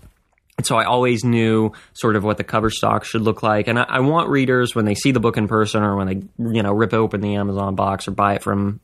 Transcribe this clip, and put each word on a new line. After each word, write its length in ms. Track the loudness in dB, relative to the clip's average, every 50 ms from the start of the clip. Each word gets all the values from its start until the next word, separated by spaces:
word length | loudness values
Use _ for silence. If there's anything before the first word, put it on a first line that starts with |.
| -18 -20 _ _ _ _ _ _ _ _ _
And 80 | -6 -4
so 100 | 0 0
I 100 | 0 2
always 380 | 2 2 2 2 2 0 0 0
knew 480 | 2 2 2 2 2 2 2 2 0 -2 -8 -20 -20 -10
sort 220 | -4 0 0 0
of 80 | 2 0
what 140 | 0 -2
the 60 | -2 -4
cover 280 | -2 -2 0 0 0
stock 340 | -2 0 0 0 0 0 -2
should 160 | -4 -4 -2
look 220 | 0 0 -2 0 0
like. 240 | 0 0 0 0
And 100 | 0 0
I, 60 | 0 0
I 160 | 0 0 0
want 300 | 2 2 2 0 0 0
readers, 440 | 0 0 2 2 2 2 0 0 0
when 120 | 0 0
they 100 | 0 0
see 160 | 0 0 0
the 80 | 2 2
book 180 | 2 0 0
in 100 | 0 -2
person 360 | 0 2 0 0 2 0 0 0
or 120 | 0 0
when 120 | -2 -2
they, 440 | -2 -4 -6 -8 -10 _ -6 -4 -2
you 120 | 0 0 0
know, 100 | 0 0
rip 200 | 0 0 2 2
open 260 | 0 0 0 -2 -2
the 140 | -2 -2 -2
Amazon 400 | -2 -2 -2 -2 -2 -2 -2 0
box 320 | 0 0 0 0 -2 -6
or 40 | -4
buy 220 | -2 0 0 0 0
it 80 | -2
from, 380 | -2 -2 0 0 0 -2 -4 -6